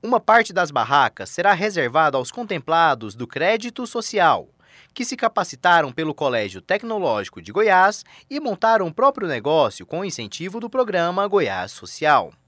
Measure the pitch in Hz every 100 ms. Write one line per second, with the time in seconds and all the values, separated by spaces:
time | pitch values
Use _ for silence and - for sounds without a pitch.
0 | 214 240 - 226 220 175 170 139 110 139
1 | 123 - 95 - 190 180 214 190 123 139
2 | 156 135 127 - 233 175 147 165 165 127
3 | 110 104 123 - 165 226 233 233 240 240
4 | 220 214 170 107 - _ _ _ _ -
5 | 240 254 233 - 185 131 180 170 147 123
6 | 160 - 143 120 104 95 - 202 233 220
7 | 165 107 95 - 82 139 220 185 190 208
8 | - - _ 285 294 196 226 226 180 156
9 | 262 277 185 127 113 160 123 - 90 160
10 | 196 - 107 - 175 208 233 262 240 185
11 | 170 185 202 196 131 95 95 - - -
12 | 151 139 82 _